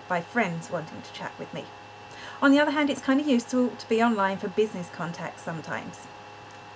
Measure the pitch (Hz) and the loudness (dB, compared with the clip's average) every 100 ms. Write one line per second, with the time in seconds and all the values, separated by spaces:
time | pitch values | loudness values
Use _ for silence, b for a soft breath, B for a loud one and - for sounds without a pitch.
0 | - 180 170 240 202 165 165 175 151 - | -2 -4 -2 0 0 -2 -4 -6 -6 -10
1 | 123 - 170 - - 165 - - - - | -14 -10 -10 -10 -10 -8 -10 -14 -18 -18
2 | - B B B 277 277 302 285 294 254 | -16 B B B 8 8 8 4 2 2
3 | - 269 302 240 240 254 247 - - 226 | 2 4 6 4 4 2 2 0 0 4
4 | 233 220 190 196 208 185 214 190 170 - | 4 4 2 0 -2 2 2 0 -8 -6
5 | 165 170 165 - - 160 147 113 - - | -6 -6 -8 -8 -8 -8 -6 -6 -8 -12
6 | - - - - - - - | -14 -16 -18 -18 -18 -18 -16